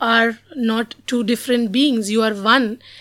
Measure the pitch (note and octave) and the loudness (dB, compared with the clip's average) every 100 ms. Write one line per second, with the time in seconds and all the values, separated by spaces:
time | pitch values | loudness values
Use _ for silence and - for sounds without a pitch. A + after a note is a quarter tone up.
0 | A3+ A#3 A3+ A3 _ D#4+ A3+ A3 A#3 - | 0 2 2 -2 _ -4 -2 -2 -4 -10
1 | - B3 G#3+ A#3 - A#3+ A#3 A3 D4 A#3 | -6 -4 -2 -2 -2 -2 0 0 2 0
2 | G3+ A3 A3 G#3 G3+ C4 A3+ - - - | 0 0 0 0 2 2 2 -6 -14 -20